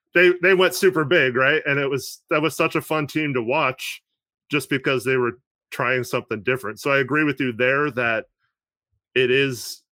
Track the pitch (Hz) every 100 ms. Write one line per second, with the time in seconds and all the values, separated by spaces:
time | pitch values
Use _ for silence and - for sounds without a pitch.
0 | _ 175 180 180 175 185 180 180 190 170
1 | 143 175 131 127 131 151 147 139 139 135
2 | - - _ 156 156 - 165 160 - 156
3 | 147 156 151 131 110 147 135 131 - -
4 | _ _ _ _ _ - - 139 147 131
5 | 127 131 120 120 _ _ _ - 123 127
6 | 120 127 - 110 101 127 101 107 147 139
7 | 131 151 151 131 131 113 127 139 147 117
8 | 120 110 - _ _ _ _ _ _ _
9 | _ 123 127 131 139 123 - - _